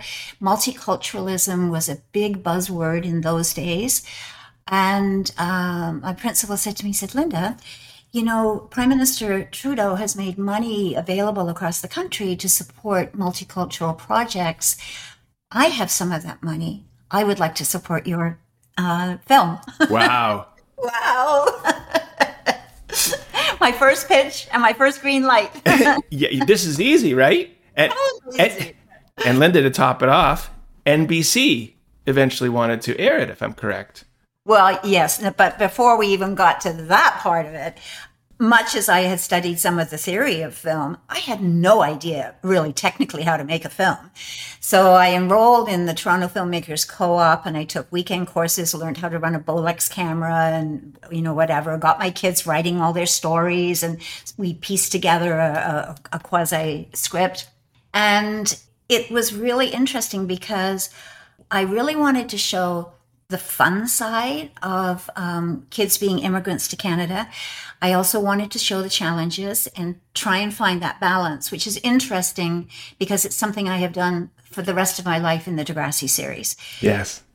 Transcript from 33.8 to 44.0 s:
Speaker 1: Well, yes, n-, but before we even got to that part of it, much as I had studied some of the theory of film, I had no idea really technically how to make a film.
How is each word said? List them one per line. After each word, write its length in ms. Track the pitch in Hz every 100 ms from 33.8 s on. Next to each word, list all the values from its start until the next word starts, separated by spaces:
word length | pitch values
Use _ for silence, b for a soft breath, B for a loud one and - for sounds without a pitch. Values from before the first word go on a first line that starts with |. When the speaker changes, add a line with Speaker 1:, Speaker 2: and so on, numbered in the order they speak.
| 101 - - _ _ _ 196
Speaker 1:
Well, 340 | 214 190 190
yes, 380 | 202 185 160 -
n-, 140 | 202 -
but 220 | 185 -
before 380 | 196 - 240 226
we 100 | 208
even 280 | 190 190 196
got 260 | 175 -
to 100 | 185
that 480 | 165 160 208 320 -
part 240 | 196 170 151
of 80 |
it, 240 | 156 160 - B B B _ _ -
much 320 | 226 233 226
as 140 | 240 202
I 140 | 180
had 180 | 180 180
studied 400 | - 175 175 170
some 200 | 180 170
of 100 | 160
the 80 | 156
theory 440 | - 190 277 165
of 140 | 156 -
film, 420 | 160 156 143 170 -
I 100 | -
had 240 | - 202
no 380 | 185 170 180 214
idea 540 | 151 143 165 151 120 -
really 300 | 185 151 156
technically 520 | 139 190 - - 151
how 120 | 165 156
to 80 |
make 220 | 143 165 151
a 40 |
film. 280 | - 190 -